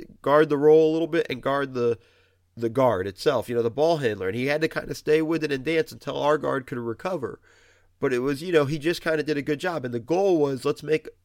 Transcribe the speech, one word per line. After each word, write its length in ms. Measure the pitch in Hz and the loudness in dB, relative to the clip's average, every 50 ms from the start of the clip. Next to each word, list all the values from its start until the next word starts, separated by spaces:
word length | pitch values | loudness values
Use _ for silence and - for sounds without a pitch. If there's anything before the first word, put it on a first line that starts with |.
| - - - - - | -12 -18 -20 -6 0
guard 260 | 139 143 151 160 147 | 4 4 4 4 4
the 80 | 147 | 2
roll 340 | 139 143 151 156 160 160 156 | 4 6 8 8 8 8 6
a 20 | 156 | 4
little 160 | 165 170 160 | 0 0 0
bit 180 | 156 165 - - | 0 -2 -2 -2
and 140 | 135 120 113 | -4 -6 -4
guard 320 | 139 139 139 139 135 131 | -2 -2 -2 -2 -4 -2
the, 240 | 127 120 120 117 - _ _ _ _ _ _ _ _ _ _ _ | -2 0 0 -2 -2 _ _ _ _ _ _ _ _ _ _ _
the 120 | - 117 117 | -6 -4 -2
guard 380 | 113 135 131 127 110 92 92 101 | 0 2 2 2 2 0 -2 -6
itself, 400 | 98 - - 156 139 117 104 - | -8 -2 0 0 0 0 0 -2
you 60 | 120 | 0
know, 60 | 117 113 | 0 0
the 80 | 117 | 0
ball 260 | 107 135 147 165 170 151 | 0 0 2 2 2 2
handler, 300 | 143 117 107 98 92 95 | 0 -2 -2 -2 -4 -4
and 80 | 110 | -4
he 100 | 120 127 | -2 -2
had 140 | 139 143 156 | -2 0 0
to 80 | 165 - | -2 -2
kind 200 | - 156 - - | -2 -4 -8 -8
of 60 | 139 | -10
stay 240 | - - - 151 160 | -6 0 2 2 2
with 220 | 160 156 165 160 156 | 2 2 0 -2 -2
it 80 | 156 143 | -2 -4
and 120 | 135 127 | -4 -2
dance 260 | 151 165 160 156 - | -2 0 0 -2 -2
until 260 | - 113 - 151 135 | -6 -14 -10 -8 -6
our 220 | 143 139 147 151 151 | -2 2 2 2 2
guard 280 | 143 143 135 135 127 | 0 -2 -4 -4 -6
could 120 | - 139 120 | -6 -8 -8
recover. 600 | 117 117 113 - - 185 190 165 127 104 - - _ _ _ _ _ _ _ _ _ _ _ _ | -6 -6 -6 -6 -6 -6 -6 -6 -6 -8 -10 -12 _ _ _ _ _ _ _ _ _ _ _ _
But 120 | - 139 127 | -2 -2 0
it 80 | 120 | 0
was, 200 | 123 139 147 139 | 0 -2 -4 -4
you 120 | 160 185 175 | -2 0 2
know, 120 | 156 143 | 2 2
he 140 | 131 156 160 | 2 0 -2
just 240 | 135 165 175 - - | -2 -4 -4 -2 -2
kind 160 | 170 160 156 | -2 -2 -2
of 80 | 147 | -2
did 100 | 139 151 | -2 -4
a 60 | 143 139 | -4 -2
good 160 | 143 151 139 | -2 -4 -4
job, 260 | 175 185 170 156 131 | -4 -4 -6 -6 -6
and 80 | 127 120 | -6 -6
the 60 | 120 | -6
goal 400 | 107 - 160 180 196 202 180 160 | -4 -2 0 2 2 2 2 2
was, 260 | 147 139 139 127 123 | 2 0 0 -2 -2
let's 200 | 143 151 - 151 | -4 -4 -4 -2
make, 240 | 147 156 151 - - - _ _ | -2 -2 -2 -2 -6 -18 _ _